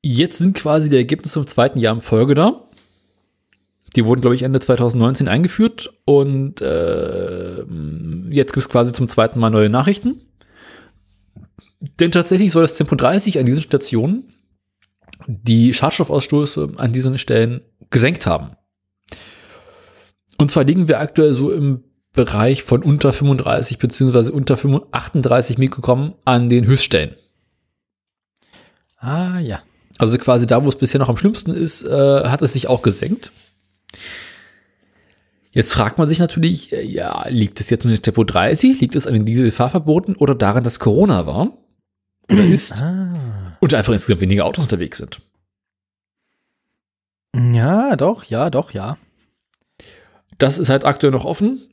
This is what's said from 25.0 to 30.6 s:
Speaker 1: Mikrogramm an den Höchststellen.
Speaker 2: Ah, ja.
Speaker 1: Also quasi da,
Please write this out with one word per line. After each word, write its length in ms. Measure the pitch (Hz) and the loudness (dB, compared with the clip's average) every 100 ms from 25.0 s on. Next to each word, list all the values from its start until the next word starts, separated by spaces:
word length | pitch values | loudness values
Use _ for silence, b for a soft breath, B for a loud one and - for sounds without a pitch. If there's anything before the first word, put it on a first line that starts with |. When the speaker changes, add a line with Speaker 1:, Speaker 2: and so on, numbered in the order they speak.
| - 156 127 123 120 123 | -4 -2 2 2 0 0
Speaker 1:
Mikrogramm 560 | 131 - 123 127 147 - | -2 -2 -2 0 -2 -4
an 240 | - 123 120 | 0 2 4
den 160 | 120 113 | 4 4
Höchststellen. 500 | 131 - - - - _ _ _ _ _ _ _ _ _ _ _ _ b b b b b _ | 2 2 0 -2 -10 _ _ _ _ _ _ _ _ _ _ _ _ b b b b b _
Speaker 2:
Ah, 420 | 120 151 180 180 | -6 -4 -4 -4
ja. 220 | 139 - _ _ _ - | -6 -8 _ _ _ -2
Speaker 1:
Also 200 | 110 120 | 0 2
quasi 280 | - 120 120 | 2 2 4
da, 160 | 123 | 2